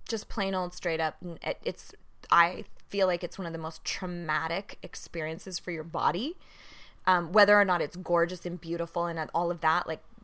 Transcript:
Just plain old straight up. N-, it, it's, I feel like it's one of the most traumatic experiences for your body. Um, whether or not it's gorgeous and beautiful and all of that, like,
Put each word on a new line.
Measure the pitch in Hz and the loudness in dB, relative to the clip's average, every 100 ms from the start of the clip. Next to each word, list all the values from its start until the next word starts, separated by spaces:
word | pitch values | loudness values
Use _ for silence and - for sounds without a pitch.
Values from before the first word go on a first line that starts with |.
| - | -6
Just | 214 - | -6 -4
plain | 226 196 | -2 0
old | 190 180 | -2 -2
straight | - 175 160 | -4 -2 0
up. | 160 - | -2 -2
N-, | 175 165 | -10 -6
it, | - - | -6 -4
it's, | - - - - - - - | -6 -6 -10 -14 -20 -20 4
I | 170 170 - - - - | 6 6 2 -10 -12 -6
feel | 196 185 | 0 2
like | 175 | 2
it's | 170 - | -2 -6
one | 170 | -6
of | |
the | 165 | -6
most | 160 - | -8 -8
traumatic | - - 180 175 160 151 160 175 - - | -8 -6 -6 -4 -4 -2 -2 -4 -6 -12
experiences | - - - 165 156 165 185 175 | -12 -10 -8 -6 -6 -8 -8 -8
for | - | -6
your | 160 | -8
body. | 160 151 120 185 277 - - - - - - - - | -6 0 0 0 -2 -8 -16 -20 -20 -20 -20 -2 2
Um, | 180 160 | 2 4
whether | 202 202 208 | 6 8 8
or | |
not | 196 175 | 6 2
it's | 151 180 | 0 -4
gorgeous | 180 170 170 180 175 | 0 2 2 0 -8
and | 170 | -8
beautiful | 165 170 165 175 170 | -6 -4 -4 -2 -2
and | 165 156 | -4 -2
all | 165 175 | 0 0
of | 175 | 0
that, | 156 160 - | 2 2 0
like, | 160 - - | -8 -10 -20